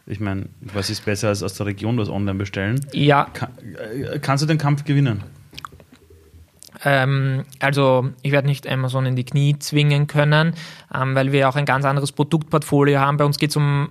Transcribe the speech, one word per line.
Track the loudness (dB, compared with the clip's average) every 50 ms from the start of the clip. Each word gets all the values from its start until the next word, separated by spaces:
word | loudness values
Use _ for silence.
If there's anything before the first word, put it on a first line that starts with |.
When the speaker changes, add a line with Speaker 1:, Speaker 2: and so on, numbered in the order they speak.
| _
Speaker 1:
Ich | -12 -8 -6
mein, | -4 -4 -4 -6 -8 -10 -14 -18
was | -18 -8 -6 -6 -4 -4
ist | -6 -6 -2
besser, | -4 -2 0 0 0
als | 0 0 -4
aus | -8 -6
der | -6 -6
Region | -6 -4 -4 -4 -2 -2
was | 0 -2 -2
online | -2 -2 -2 -2 -2
bestellen? | -2 -4 -4 -4 -4 -2 -2 -2 -2 -4 -4 -4
Speaker 2:
Ja. | 0 4 4 4 4 2 -2 -6
Speaker 1:
Ka-, | -10 -10 -10 -10 -16 -18 -16 -14 -12 -12 -10 -8
äh, | -8 -8 -6 -8 -6
kannst | -2 -2 0 0 0
du |
den | 0 0
Kampf | 0 2 0 0 0 -2
gewinnen? | 0 0 2 2 2 0 -4 -6 -12 -18 -20 -20 -20 -20 -20 -20 -20 -20 -20 -20 _ -20 _ _ _ -20 -20 _ -20 -20 -20 -20 _ _ _ -20 -20 -20 -4 0
Speaker 2:
Ähm, | 2 2 4 2 2 0 0 0 0 -2 -4 -6 -8 -8 -2
also | -2 0 2 4 4 4 4 4 2 -2 -6 -6
ich | -2 0
werd | 0 2 2
nicht | 2 -2 -2 -4 -6
Amazon | -4 -4 -4 -2 -2 -2 -2
in | 0 -2
die | -2 -4
Knie | -2 0 2 2 2 2
zwingen | 0 -4 -2 0 2 2 4 4 2 0
können, | 0 2 2 4 4 4 4 4 2 0 -4 -10 -18 -18 -20 -18 _ -4
ähm, | -2 -2 0 0
weil | 0 0 2
wir | 2 2 2 2
auch | 2
ein | 0 0
ganz | 2 0 2 2
anderes | 0 0 0 -2 -4
Produktportfolio | -2 -2 0 2 2 -2 0 0 -2 -2 0 2 2 4 4 4 4 4
haben. | 2 2 2
Bei | 2 2
uns | 2 2 0
geht's | -2 0 0
um | 0 2 2 2 0 -2 -4